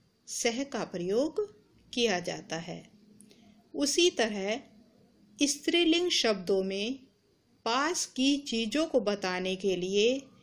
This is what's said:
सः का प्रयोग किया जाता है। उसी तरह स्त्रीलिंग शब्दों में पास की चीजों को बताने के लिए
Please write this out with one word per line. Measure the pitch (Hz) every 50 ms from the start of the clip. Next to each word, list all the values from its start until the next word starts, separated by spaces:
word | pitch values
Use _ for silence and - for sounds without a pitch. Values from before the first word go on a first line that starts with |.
| _ _ _ _ _
सः | - - - - 233 220 254 277
का | 277 - 214 175
प्रयोग | - - 175 175 185 202 240 294 320 - 440 415 - - - _ _ _ _ _ _ -
किया | 240 233 220 185 175
जाता | 175 175 160 156 - - 160
है। | 165 175 180 165 165 - - - - _ - - - - - - - - - - - _ _ -
उसी | 277 285 277 - 339 339 349
तरह | - - 220 220 208 196 190 202 220 277 - - - - - _ _ _ _ _ _ _ _ _ _ -
स्त्रीलिंग | 285 277 - - - 339 339 339 349 320 330 339 359 349
शब्दों | - - - 220 214 185 175 - 196 190 190
में | 190 196 202 208 240 269 - - - _ _ _ _ _ _ _ _ _ _ -
पास | 226 233 262 285 330 359 - -
की | - - 254 262 277 285
चीजों | 277 277 - 233 226 226 214 - 302 320
को | 320 - 247
बताने | 196 208 208 202 - 185 180 180 185 185 190
के | 185 202 196 180
लिए | 175 180 190 196 208 214 240 262 277 - - - -